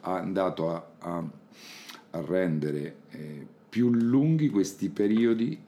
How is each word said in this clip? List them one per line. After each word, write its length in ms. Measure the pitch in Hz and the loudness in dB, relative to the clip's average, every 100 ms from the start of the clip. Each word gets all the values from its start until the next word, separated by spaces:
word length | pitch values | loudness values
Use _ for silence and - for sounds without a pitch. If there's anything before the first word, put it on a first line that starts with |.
ha 140 | 90 92 | -6 -4
andato 580 | - 95 90 82 82 | -2 0 0 0 -2
a, 100 | 85 - - | -4 -8 -12
a, 240 | 85 85 80 - - - - - - - - | -8 -6 -6 -12 -20 -20 -20 -20 -18 -20 -12
a 100 | 82 80 | -8 -2
rendere, 720 | 92 87 78 73 73 71 - - | 0 0 0 -2 -4 -6 -12 -16
eh, 340 | - 76 71 - - _ | -14 -12 -14 -16 -20 _
più 220 | 113 120 | 0 2
lunghi 560 | 117 117 135 156 160 147 | 4 4 4 4 4 4
questi 400 | 101 92 - 98 | 2 0 -2 -4
periodi 720 | - 104 110 117 113 120 156 | 0 2 4 4 2 0 -4